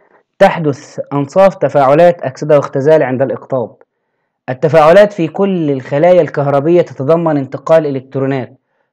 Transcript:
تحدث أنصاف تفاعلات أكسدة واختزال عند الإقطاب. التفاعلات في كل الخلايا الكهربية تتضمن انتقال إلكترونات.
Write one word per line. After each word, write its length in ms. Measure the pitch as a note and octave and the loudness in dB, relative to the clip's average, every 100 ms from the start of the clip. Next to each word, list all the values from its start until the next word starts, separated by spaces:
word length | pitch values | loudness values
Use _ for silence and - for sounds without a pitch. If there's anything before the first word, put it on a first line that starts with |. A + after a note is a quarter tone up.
| _ _ _ - | _ _ _ 0
تحدث 600 | G3 E3 D3+ C3+ - - - | 0 2 -4 -6 -10 -16 -8
أنصاف 420 | C#3+ C#3 F#3+ F#3+ F#3 | -6 -2 2 2 2
تفاعلات 680 | C#3 C#3+ C3+ D3+ F3 E3+ | -2 0 2 4 4 2
أكسدة 340 | C3 - D3+ D3 | -6 -8 0 0
واختزال 480 | C3+ C#3 C3+ D#3 | 0 -2 2 2
عند 180 | C3 B2+ | 2 -2
الإقطاب. 540 | C3 - - C3 G#2 - _ _ _ _ _ _ - | -4 -6 -8 -6 -6 -10 _ _ _ _ _ _ -12
التفاعلات 640 | C3 D#3+ D#3+ D3+ F3+ G#3 | -4 0 4 4 4 2
في 140 | G3+ D#3+ | -4 -6
كل 440 | F#3 G3 F3+ D3+ | -4 -4 -2 -4
الخلايا 500 | C3+ B2 C#3+ F3 F3+ | -4 -6 -2 2 2
الكهربية 600 | D3+ D3+ C#3+ C#3 D3 F3 | 0 -2 -2 0 0 0
تتضمن 560 | E3 - C3+ E3 D#3+ D3+ | 0 -4 -2 -2 0 -4
انتقال 480 | C3 C3+ - D#3+ D3+ | -6 -8 0 0 0
إلكترونات. 680 | C3+ C3 C#3 C3+ C3+ A2+ _ _ _ _ | -6 -8 -6 -4 -4 -8 _ _ _ _